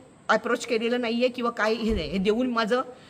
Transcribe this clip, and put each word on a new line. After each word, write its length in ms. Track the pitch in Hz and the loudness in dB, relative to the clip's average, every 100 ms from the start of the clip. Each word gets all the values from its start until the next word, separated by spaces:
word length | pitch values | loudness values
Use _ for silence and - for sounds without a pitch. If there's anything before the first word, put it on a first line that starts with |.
| - - - | -16 -8 0
अप्रोच 380 | 214 226 240 - | 0 2 -2 -2
केलेलं 340 | 226 233 247 | -2 0 0
नाही 140 | 233 | 0
आहे 140 | 233 247 | 0 0
किंवा 220 | 247 233 | 0 -4
काय 240 | 233 214 | 0 0
हे 200 | 226 226 | 2 0
नाही. 140 | 208 143 | 0 0
हे 100 | 190 | 0
देऊन 320 | 196 220 254 | 2 2 0
माझं, 320 | 233 220 247 - - - | 0 0 0 -2 -10 -20